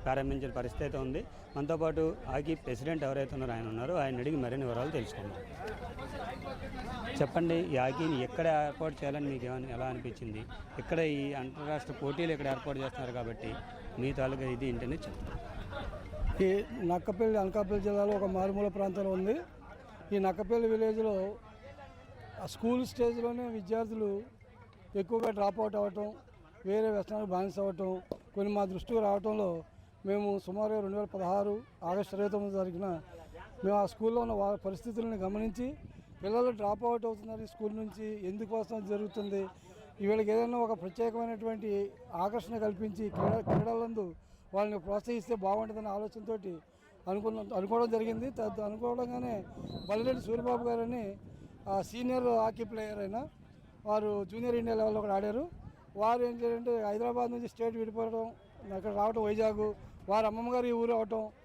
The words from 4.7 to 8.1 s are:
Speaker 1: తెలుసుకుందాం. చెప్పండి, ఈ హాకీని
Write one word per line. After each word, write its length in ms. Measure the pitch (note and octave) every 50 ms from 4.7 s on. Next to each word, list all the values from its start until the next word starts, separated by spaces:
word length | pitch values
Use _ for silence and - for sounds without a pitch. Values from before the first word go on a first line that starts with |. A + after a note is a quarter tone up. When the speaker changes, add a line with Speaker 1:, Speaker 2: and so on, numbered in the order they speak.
| A#2 A#2 B2 D3 D#3+ D3
Speaker 1:
తెలుసుకుందాం. 400 | A2+ - - - G2 G2+ F#2 F2+ - - - - F3+ - - - F3+ F3 - - - - - C#4 - E3+ - - - - - - - C3 - B2+ - - - - - - - -
చెప్పండి, 380 | D#3 C3+ - F3 E3 E3+ E3+ E3 F3+ F3+ D3+
ఈ 20 | C3 B2
హాకీని 340 | C3 C3 - E3 D#3+